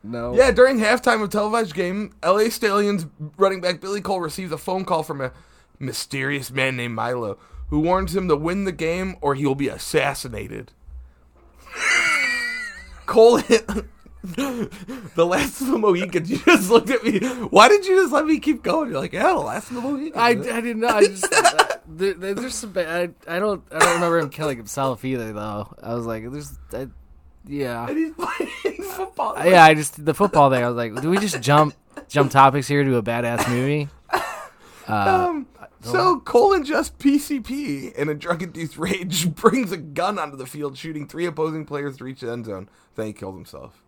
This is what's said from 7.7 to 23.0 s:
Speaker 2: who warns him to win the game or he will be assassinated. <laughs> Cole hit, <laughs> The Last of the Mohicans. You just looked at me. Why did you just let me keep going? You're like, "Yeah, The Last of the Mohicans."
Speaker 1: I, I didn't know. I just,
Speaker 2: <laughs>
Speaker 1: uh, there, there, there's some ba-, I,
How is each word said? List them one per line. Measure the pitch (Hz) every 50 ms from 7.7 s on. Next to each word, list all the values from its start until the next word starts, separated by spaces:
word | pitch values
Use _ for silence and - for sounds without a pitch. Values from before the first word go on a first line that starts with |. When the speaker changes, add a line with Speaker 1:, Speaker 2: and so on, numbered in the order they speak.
Speaker 2:
who | 151 151
warns | 156 165 180 190 190 160 160
him | 196 185 180
to | 151
win | 143 151 165 180 202 196
the | 190
game | 175 143 165 160 170 180 190 190 180 -
or | - 143 139
he | 135 147
will | 139 135
be | 139 143
assassinated. | 123 - - - - - 151 135 139 135 - - 127 117 107 101 104 107 107 110 - _ _ - - - - - - _ _ _ _ _ _ _ - _ - - - -
<laughs> | - - - - - 698 698 659 - - - 960 932 480 960 - 988 - - - - - - - - -
Cole | - - 220 220 233 240 -
hit, | - - 233 214 - - 202 226 - - - - - - - - -
<laughs> | 185 170 226 277 277 247 240 214 - - - 185 165 262 254 214 151 -
The | 165 165
Last | 175 180 196 294 262 - -
of | 269 247
the | 269 233
Mohicans. | 214 208 180 175 190 185 180 175 160 170
You | 254 -
just | - - 349 208 196 180
looked | 233 233 220 190
at | 269 233 -
me. | - 214 202
Why | 202 262 254 247 226 - - 190 214 269
did | 415 403 370
you | 381 370 381
just | 381 285
let | 254 285 311
me | 311 320 -
keep | - 294 302 -
going? | - - 277 320 311 240
You're | 196 135
like, | - 180
"Yeah, | - 180 226 349
The | 381 294
Last | 175 107 117 - - -
of | 247
the | 247
Mohicans." | 233 269 294 262 294 320 -
Speaker 1:
I, | - 233 240
I | 233 - - 247 226 233
didn't | 233 240 233 220
know. | 226 240
I | 220 208 208
just, | 196 190 185 262 370
Speaker 2:
<laughs> |
Speaker 1:
uh, | - - - - - - - - - - _
there, | 156 156 160 185 196 185
there, | 170 180 190 196
there's | 208 240 262 254
some | - - 214
ba-, | 175 190 170 156
I, | 165 175